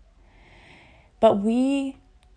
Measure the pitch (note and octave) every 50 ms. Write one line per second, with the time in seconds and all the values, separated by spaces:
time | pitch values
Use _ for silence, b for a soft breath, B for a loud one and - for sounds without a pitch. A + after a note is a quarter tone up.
0 | - _ _ b b b b b b b b b b b b b b b b b
1 | b b b - - A3 - G3+ G3 A3 A3+ B3 B3+ C4+ C#4 C#4 C4+ C4+ C4+ -
2 | - - - - - - -